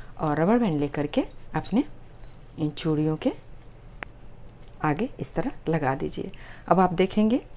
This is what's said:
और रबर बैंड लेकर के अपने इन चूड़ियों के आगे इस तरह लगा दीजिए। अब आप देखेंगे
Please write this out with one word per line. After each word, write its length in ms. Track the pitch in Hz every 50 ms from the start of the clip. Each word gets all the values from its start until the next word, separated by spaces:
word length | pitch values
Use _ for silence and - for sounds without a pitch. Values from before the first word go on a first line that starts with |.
| - - - -
और 220 | - 156 147 147
रबर 180 | 165 185 233 240
बैंड 200 | 240 190 156 143
लेकर 260 | 143 143 - 151 143 147
के 160 | - 254 349 - - - - - -
अपने 300 | - - - 190 240 - - - - - - - - - - - - - - - -
इन 120 | 156 147
चूड़ियों 460 | - - - 160 156 151 151 156 156
के 160 | 156 - 269 440 - - - - - - - - - - - - - - - - - - - - - - - - - - - - - -
आगे 240 | 156 147 - 226 - - -
इस 140 | - - -
तरह 180 | 165 - 277 - - - 156
लगा 260 | 165 156 147 131 135
दीजिए। 360 | 151 156 156 160 - - 190 - - - - - - - -
अब 120 | 170 185
आप 120 | 185 185 170
देखेंगे 480 | 165 185 190 - 214 214 214 240 339 - - -